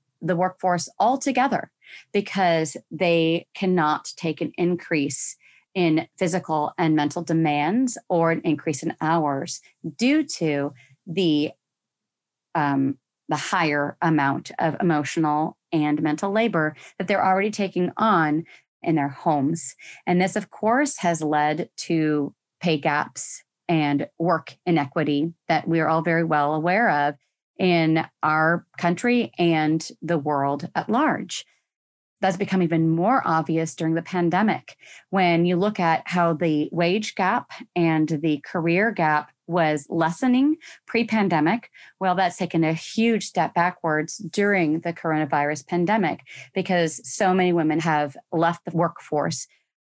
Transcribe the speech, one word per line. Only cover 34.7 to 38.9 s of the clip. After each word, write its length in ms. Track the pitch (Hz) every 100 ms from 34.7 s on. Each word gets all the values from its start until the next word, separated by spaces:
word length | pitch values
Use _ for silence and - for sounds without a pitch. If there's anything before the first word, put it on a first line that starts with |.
| - - - _
when 360 | 190 180 170 175
you 120 | 175
look 200 | 208 208
at 260 | 170 165 -
how 280 | 180 170
the 360 | 160 170 151 151
wage 440 | 165 170 202 214 -
gap 360 | 185 233 - - - -
and 320 | 165 160 156
the 340 | 156 160 147 -
career 460 | 180 165 170 226